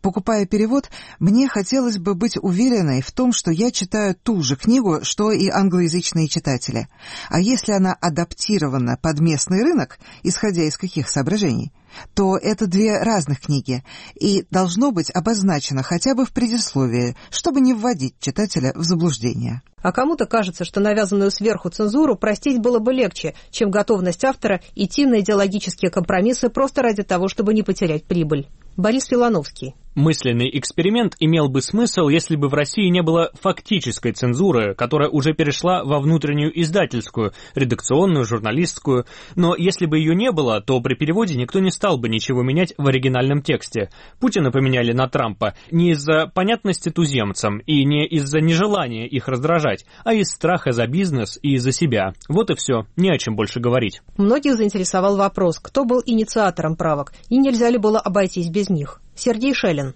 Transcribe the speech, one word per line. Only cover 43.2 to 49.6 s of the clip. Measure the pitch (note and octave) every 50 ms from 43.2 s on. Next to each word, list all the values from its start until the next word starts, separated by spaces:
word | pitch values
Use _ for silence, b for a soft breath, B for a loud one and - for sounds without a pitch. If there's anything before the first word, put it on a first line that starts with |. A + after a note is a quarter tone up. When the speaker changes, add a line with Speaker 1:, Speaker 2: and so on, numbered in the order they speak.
| B2+ C3+ C#3+ C#3+ C#3
Speaker 3:
тексте. | - C#3+ A2+ - - - A#2 G2+ - B B B B B B
Путина | - B3+ - G#3 D#3 C3
поменяли | A#2+ C3+ C3 C3 C3 B2 A#2+ A#2 A#2
на | B2 C3 C3
Трампа | - C#3+ B2 A2+ G2+ - A2 G#2 B B B B
не | D#3 E3 F3 F3
из-за | E3 D3 C#3 D3+ D#3 D#3 D#3+
понятности | E3 - - F#3 G3 A#3 A3+ _ G3+ F3 - - F3+
туземцам | D#3 - F3 D3 C#3 B2+ G#2+ G2+ F#2+ - - G#2+ G2+ G#2+
и | - - D3+ C#3+ C3+
не | C#3 D3 D3 D3+ -
из-за | E3 D#3 C#3+ C#3 C#3+ D#3
нежелания | D#3 D#3+ E3 D#3+ F#3+ G#3+ G3+ G3 D#3 B2 A#2 A2 A2+
их | B2 C#3+ C3+ - -
раздражать, | C3 A#2+ C3 D#3 E3+ E3+